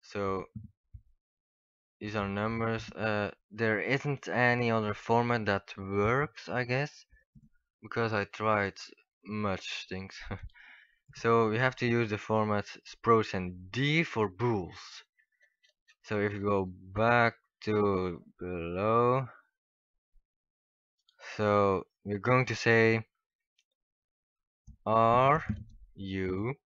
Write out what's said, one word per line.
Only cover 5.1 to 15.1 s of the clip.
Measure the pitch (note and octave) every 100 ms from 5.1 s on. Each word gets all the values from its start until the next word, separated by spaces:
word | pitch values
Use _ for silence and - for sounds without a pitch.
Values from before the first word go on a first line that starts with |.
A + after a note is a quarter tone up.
| A#2 A#2+ A#2+ G#2
that | G2 - -
works, | F#2+ G2+ G#2 B2+ D3+ - -
I | A2
guess, | B2 B2+ D3 - _ _ _ - - _ _ _
because | G#2+ - A#2
I | G#2+
tried | G2+ - G#2+ G#2+ G2 - - - _ _
much | - G#2+ G#2 F#2 - - -
things. | F#2+ F#2+ - -
<laughs> | G2 - - - - _ _ _ -
So | A#2 A#2 A2+
we | G#2+
have | C3 B2+
to | B2
use | A#2 A2+
the | G#2
format | - A2 G#2+ G#2 G2+ -
Sprossen | - - - A2+ G#2+ G2 F2+ F2+ F#2
D | A2+ C#3+ D#3
for | E3 A#2 G#2
bools. | F#2 A#2+ A2 E2+ - - - -